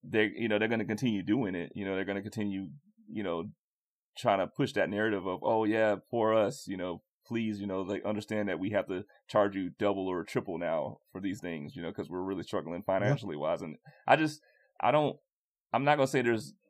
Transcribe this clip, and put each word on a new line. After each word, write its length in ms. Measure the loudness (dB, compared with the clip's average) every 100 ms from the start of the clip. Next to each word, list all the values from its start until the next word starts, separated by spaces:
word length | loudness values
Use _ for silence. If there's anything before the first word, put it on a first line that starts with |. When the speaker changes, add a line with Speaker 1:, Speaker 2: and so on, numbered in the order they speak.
Speaker 1:
they, 220 | -2 2 2 0
you 120 | 0
know, 100 | 2
they're 100 | 2
gonna 160 | 0 -2
continue 360 | 0 0 2
doing 300 | 2 2 2 -2
it. 160 | -6 -6
You 80 | -2
know, 100 | -2
they're 80 | -2
gonna 160 | -4
continue, 480 | -6 -4 -4 -4 -8 -12 _ _ -10
you 140 | -6
know, 280 | -4 -4 -6 -12 _ _ _ _ _ -2
trying 220 | 2 2
to 60 | 2
push 240 | 0 0
that 160 | 2 0
narrative 360 | 2 0 0 -2
of, 140 | -2
"Oh 200 | 0 2
yeah, 320 | 2 4 4 2 -2
for 240 | 0 4
us, 320 | 4 4 0 -8
you 80 | -6
know, 240 | -6 -6 -12 _ -6
please, 340 | -2 -2 -2
you 60 | -2
know, 140 | -2
like, 220 | -2 -4
understand 440 | -2 -4 -2 -2 -2
that 80 | -2
we 100 | 0
have 180 | 0 0
to 160 | -4 -8 _ 0
charge 280 | 2 2 0
you 140 | -6
double 380 | 0 0 0 0
or 160 | -2
triple 340 | -2 -4 -4 -4
now 420 | -2 0 -2 -8 _
for 80 | -6
these 200 | -6 -4
things, 360 | -6 -8 -8 -8
you 60 |
know, 100 | -8
'cause 180 | -8 -6
we're 120 | -4
really 200 | -4 -4
struggling 380 | -4 -6 -4 -6 0 2
Speaker 2:
Yeah. 220 | 2 0
Speaker 1:
financially 140 | -2 -4
wise." 260 | -2 -2
And 160 | -4 -12 -18 -4 4
I 80 | 4
just, 260 | 4 -2 _ _ _ -2
I 100 | 2
don't, 260 | 4 2 -2 _ _ _ _ _
I'm 100 | 0
not 120 | 4 4
gonna 120 | 4
say 140 | 4
there's, 320 | 4 2 -2 -16 _